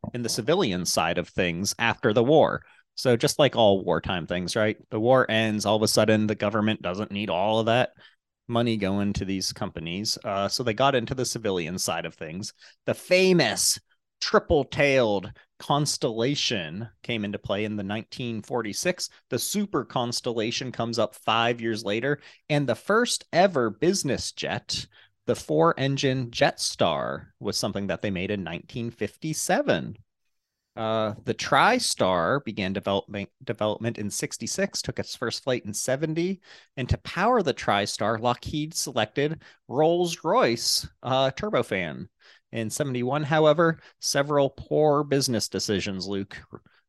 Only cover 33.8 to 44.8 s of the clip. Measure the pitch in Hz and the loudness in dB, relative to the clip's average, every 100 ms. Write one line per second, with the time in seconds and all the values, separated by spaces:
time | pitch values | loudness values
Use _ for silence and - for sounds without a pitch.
33.8 | 113 113 104 - - - 113 - 196 - | -4 -6 -6 -6 -8 -8 -8 -4 -4 -4
34.8 | - - - - 113 - - 127 104 101 | -8 -6 -8 -6 -6 -4 -2 -4 -4 -6
35.8 | - 135 160 160 180 190 - - _ - | -2 -2 -2 -2 -2 -4 -10 -20 _ -8
36.8 | 127 - - 170 214 247 156 - - 101 | -4 -4 -4 -2 2 2 2 -2 2 2
37.8 | 101 - 107 110 120 120 - 151 156 - | 2 -2 -2 0 0 -2 -4 -6 -4 -6
38.8 | 151 127 107 - 151 156 - _ - 123 | -4 -2 -2 0 -2 -2 -12 _ -6 2
39.8 | 156 175 175 165 160 233 156 117 - - | 4 4 0 -2 0 2 4 2 0 -2
40.8 | - _ 120 131 135 - 214 151 - 98 | -4 _ -2 2 2 0 -2 -2 0 -2
41.8 | 85 65 - _ - - _ 117 110 - | -4 -6 -14 _ -20 -20 _ -8 -6 -4
42.8 | 143 123 123 147 143 156 156 151 165 160 | -4 -2 -2 -2 0 4 6 6 4 2
43.8 | - - - 143 143 147 139 - - 147 | -8 -8 -2 0 2 2 2 -2 -2 2